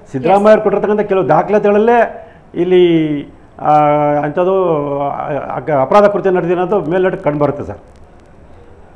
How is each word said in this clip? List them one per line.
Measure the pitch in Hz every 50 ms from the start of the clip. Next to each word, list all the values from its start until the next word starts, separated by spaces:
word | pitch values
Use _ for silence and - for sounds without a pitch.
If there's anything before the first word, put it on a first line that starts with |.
| - -
ಸಿದ್ದರಾಮಯ್ಯ | - 131 143 170 190 202 208 214
ಅವ್ರು | 214 208
ಕೊಟ್ಟಿರ್ತಕ್ಕಂಥ | 214 202 190 170 - 190 214 208
ಕೆಲವು | 202 202 190 190 165 135
ದಾಖಲಾತಿಗಳಲ್ಲೇ | 151 170 180 185 208 208 202 202 202 208 220 233 240 233 214 - - - - - - - - - -
ಇಲ್ಲಿ, | 165 180 185 185 180 180 170 165 160 156 151 147 143 - - - - - - - -
ಆ, | 147 151 151 151 151 147 147 147 147 147 147 147 147
ಅಂಥದ್ದು, | 151 143 185 180 185 190 190 185 170 160 147 143 143 143 143
ಆ, | 143 139 - - 139 143 151 131 123 - -
ಅಗ-, | 147 127 156 151 135
ಅಪರಾಧ | 131 - 202 208 202
ಕೃತ್ಯ | 202 202 180 165 190
ನಡೆದಿರೋದು | 180 180 170 170 180 175 185 170 214 196
ಮೇಲ್ನೋಟಕ್ಕೆ | 147 147 175 185 185 185 180 - -
ಕಂಡು | 151 147 147
ಬರುತ್ತೆ | 147 135 - - 101
ಸರ್. | 101 98 - - - - - - - - - - - - - - - - - - - - - - - -